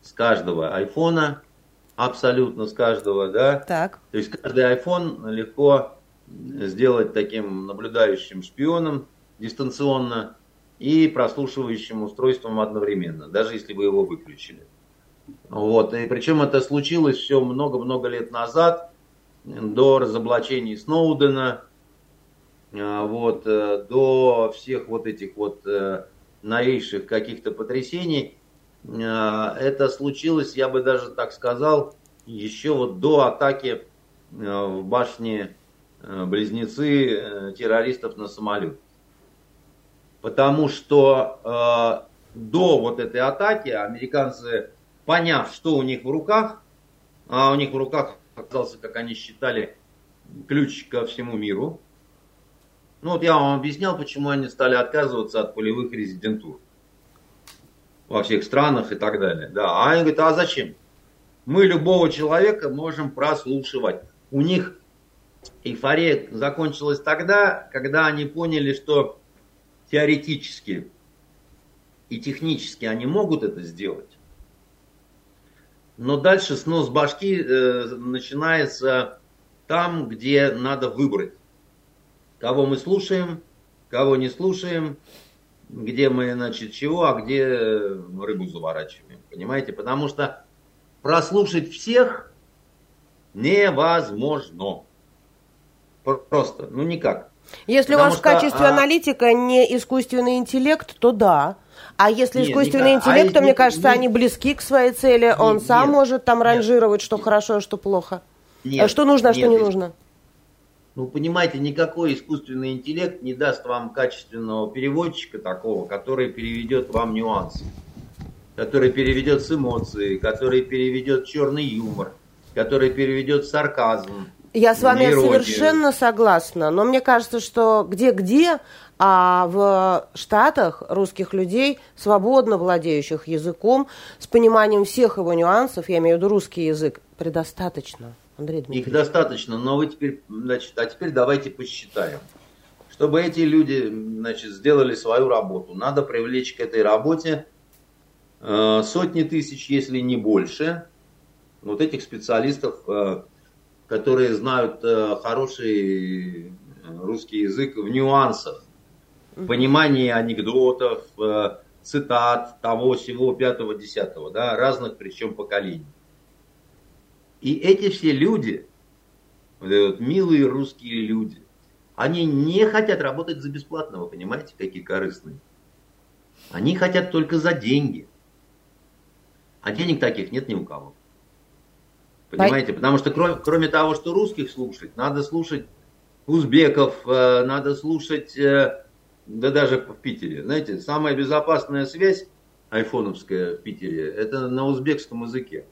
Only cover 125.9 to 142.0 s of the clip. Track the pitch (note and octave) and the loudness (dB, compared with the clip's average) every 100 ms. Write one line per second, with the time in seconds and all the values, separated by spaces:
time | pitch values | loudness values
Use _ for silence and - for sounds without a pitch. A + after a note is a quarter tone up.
125.9 | C4 A#3+ G#3+ A3+ E3+ E3+ F3 D3+ E3+ A3+ | 2 0 4 6 6 2 -2 0 2 4
126.9 | C4 B3+ A#3+ A3+ A#3 - - A3+ A3 G3 | 2 4 2 2 -6 -4 2 4 4 2
127.9 | F#3 B3+ G3 F#3 C4 F4 D#4+ - - - | 2 2 2 2 4 4 2 -4 -20 -20
128.9 | _ F#3+ F#3 F3+ F3+ F3+ F#3 G3+ F#3+ F#3+ | _ 4 6 6 4 2 2 4 4 4
129.9 | F3+ - - - G#3 C4 D4+ F#3 - - | 2 -2 -16 0 4 4 4 0 -2 -6
130.9 | F#3+ F#3+ - F#3 G3 F#3 G#3+ C#4 C4 - | -2 -2 -4 -6 -2 -2 2 0 -2 -12
131.9 | - G3+ G#3 G3 C4+ A3+ G3 F3+ F3 D#3+ | -8 2 4 6 4 4 2 2 0 2
132.9 | D3+ C#3+ D#3 D#3 D#3+ D#3+ E3 G#3+ C4 C#4 | -2 -2 -6 -4 -4 -4 -2 2 2 0
133.9 | - - - - A#3 A3+ A3+ G#3+ G#3 G3+ | -8 -20 -20 2 6 8 6 4 4 0
134.9 | - A#3 - F3 E3+ E3+ G3+ B3+ - E3 | 2 2 2 -2 2 4 4 2 -4 -2
135.9 | E3+ E3 E3+ G3 G#3 G3 - D#3+ D#3 D#3 | 2 4 4 2 0 -2 -6 -2 0 -2
136.9 | - _ _ E3 D#3+ D#3+ - F3+ E3 - | -4 _ _ -6 -4 -6 -8 -8 -8 -14
137.9 | - A#2 A#2+ _ - D3+ D#3+ C3 C3 B2+ | -18 -20 -20 _ -14 -8 -8 -6 -6 -2
138.9 | D3 D3 F3 D#3+ A#2+ - A2+ B2+ C#3+ D3+ | 0 2 2 0 -2 -8 -6 -2 0 -2
139.9 | - C#3+ C3+ _ G#2+ B2+ B2 - - A2+ | -4 -6 -6 _ -12 -6 -6 -6 -6 -6
140.9 | - F3 C3 B2 C#3 C#3 - F#2+ - - | -6 -4 0 2 2 -2 -12 -14 -14 -12
141.9 | G#2+ | -6